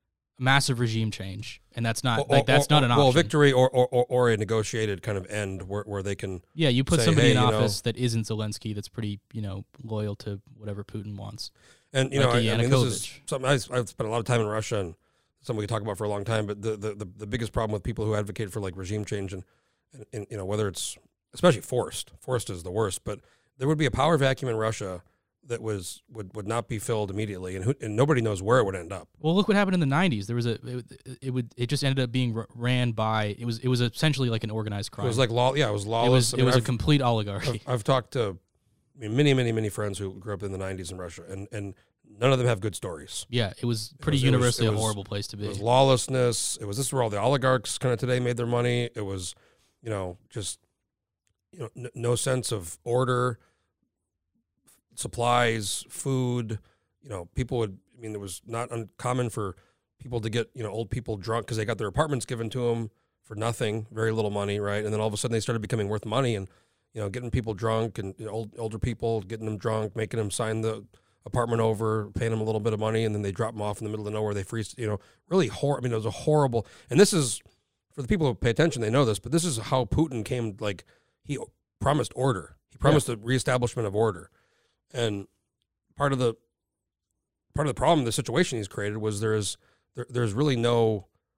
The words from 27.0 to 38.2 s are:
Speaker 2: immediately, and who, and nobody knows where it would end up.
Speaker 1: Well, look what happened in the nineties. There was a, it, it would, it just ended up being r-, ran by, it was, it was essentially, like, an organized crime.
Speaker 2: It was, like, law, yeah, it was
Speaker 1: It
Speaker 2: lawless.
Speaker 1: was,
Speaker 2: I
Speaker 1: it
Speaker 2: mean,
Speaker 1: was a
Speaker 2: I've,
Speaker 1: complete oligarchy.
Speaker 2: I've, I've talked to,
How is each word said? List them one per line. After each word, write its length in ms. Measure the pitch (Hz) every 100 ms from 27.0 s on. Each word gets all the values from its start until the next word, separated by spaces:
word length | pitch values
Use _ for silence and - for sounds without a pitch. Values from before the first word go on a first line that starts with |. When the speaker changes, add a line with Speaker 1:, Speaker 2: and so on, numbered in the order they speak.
| 101
Speaker 2:
immediately, 460 | 95 110 92 92 95
and 100 | 101
who, 80 | 143
and 140 | 110 107
nobody 260 | 143 135
knows 200 | 113 98
where 180 | 98 127
it 40 |
would 120 | 101 95
end 180 | 85
up. 160 | 95 - _
Speaker 1:
Well, 160 | 151 180
look 120 | 208
what 100 | 202
happened 160 | 196
in 60 | 185
the 60 | 143
nineties. 400 | 139 185 110 101
There 80 | 120
was 100 | 117
a, 80 | 113 123
it, 520 | 123 - - - 127
it 80 | 131
would, 200 | 127 117 -
it 80 | 120
just 180 | 143
ended 200 | 139 135
up 80 | 127
being 260 | 127 123 110
r-, 100 | 107
ran 380 | 120 120 127 123
by, 440 | 110 110 110 107 104
it 60 | 120
was, 120 | 113
it 80 | 127
was 140 | 123
essentially, 480 | 120 - 156 131 127
like, 140 | 110
an 80 | 107
organized 400 | 110 107 101 98
crime. 140 | - 127
Speaker 2:
It 40 |
was, 80 | 113
like, 140 | 123
law, 240 | 117 123 143
yeah, 120 | 120
it 60 |
was 100 | 104 101
Speaker 1:
It 40 |
Speaker 2:
lawless. 220 | 117 123
Speaker 1:
was, 220 | 127 117
Speaker 2:
I 20 | -
Speaker 1:
it 20 |
Speaker 2:
mean, 80 | 127
Speaker 1:
was 100 | 127
a 20 |
Speaker 2:
I've, 40 |
Speaker 1:
complete 380 | 117 117 - 147
oligarchy. 600 | 123 113 101 98 135 113 -
Speaker 2:
I've, 80 |
I've 100 | 127
talked 280 | 110 135 113
to, 240 | 135